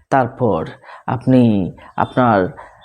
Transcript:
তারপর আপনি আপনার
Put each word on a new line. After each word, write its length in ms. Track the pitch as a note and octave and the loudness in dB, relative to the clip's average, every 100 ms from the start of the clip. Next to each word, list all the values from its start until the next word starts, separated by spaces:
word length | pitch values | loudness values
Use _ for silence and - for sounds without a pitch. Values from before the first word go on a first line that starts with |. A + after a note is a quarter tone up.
| - | -2
তারপর 560 | C3+ A#2+ - A#2+ E2 - - - - - | -2 -2 -2 -2 -2 -4 -14 -20 -16 -10
আপনি 640 | A#2+ C3+ B2+ A#2 G2+ F2 - - - | -4 2 4 4 2 -2 -8 -12 -6
আপনার 520 | - - B2 G2+ F2+ - - - | -4 0 0 2 0 -6 -20 -20